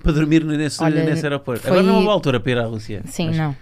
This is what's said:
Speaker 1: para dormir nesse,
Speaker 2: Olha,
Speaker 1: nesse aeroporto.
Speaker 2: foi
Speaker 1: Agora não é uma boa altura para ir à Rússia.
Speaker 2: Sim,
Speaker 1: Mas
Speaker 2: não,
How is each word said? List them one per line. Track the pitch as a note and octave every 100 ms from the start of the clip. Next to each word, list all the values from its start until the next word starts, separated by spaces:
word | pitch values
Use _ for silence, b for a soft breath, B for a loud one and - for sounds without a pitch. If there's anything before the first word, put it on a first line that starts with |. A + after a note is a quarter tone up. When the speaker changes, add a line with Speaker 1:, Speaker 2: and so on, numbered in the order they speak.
Speaker 1:
para | -
dormir | D#3 D#3 D#3+
nesse, | D#3 D3+ D3+ -
Speaker 2:
Olha, | D#3+ D#3
Speaker 1:
nesse | D#3+ D3+ D3+
aeroporto. | C#3+ - A#2
Speaker 2:
foi | -
Speaker 1:
Agora | F#3
não | F#3+
é | F#3+
uma |
boa | F#3+
altura | G3 D3 B2
para | A#2
ir | A#2+
à | A#2
Rússia. | A2+ A2 G#2 -
Speaker 2:
Sim, | - E3
Speaker 1:
Mas | D#3+
Speaker 2:
não, | D#3 C3+